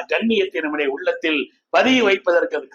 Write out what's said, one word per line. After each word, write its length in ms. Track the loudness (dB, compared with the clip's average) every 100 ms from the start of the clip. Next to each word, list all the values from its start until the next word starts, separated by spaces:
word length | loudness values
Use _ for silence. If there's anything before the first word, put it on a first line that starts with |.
| -2
கண்ணியத்தை 480 | -2 0 0 0 -4
நம்முடைய 240 | -4 -2 -2
உள்ளத்தில் 500 | -2 -4 -2 -2 -2 -4 _ _ 2
பதிய 220 | 4 4 2
வைப்பதற்கு 500 | 2 2 2 0 -4
அது 100 | -6